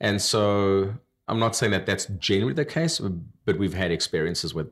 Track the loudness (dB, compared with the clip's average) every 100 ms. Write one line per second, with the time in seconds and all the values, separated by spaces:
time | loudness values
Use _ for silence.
0 | -2 0 2 2 4 4 4 2 2 -4
1 | _ _ -4 0 0 2 0 0 0 -2
2 | -4 -4 0 2 2 -2 -2 -2 -2 -2
3 | -4 -6 -10 -6 0 2 0 0 0 0
4 | -2 -2 -2 -2 -4 -6 -8